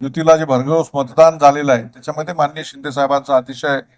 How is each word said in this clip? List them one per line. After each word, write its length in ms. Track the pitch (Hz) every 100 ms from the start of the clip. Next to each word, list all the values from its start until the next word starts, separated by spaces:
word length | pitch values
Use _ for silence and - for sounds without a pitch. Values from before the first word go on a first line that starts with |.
युतीला 360 | 135 165 160 160
जे 80 | 160
भरघोस 440 | 127 135 165 151 139
मतदान 420 | 127 160 160 160
झालेलं 360 | 143 143 143
आहे, 100 | 120
त्याच्यामध्ये 500 | 120 127 151 151 156
माननीय 300 | 165 147 156
शिंदे 280 | 143 139 143
साहेबांचा 460 | 135 139 139 139 131
अतिशय 420 | 127 127 151 139 -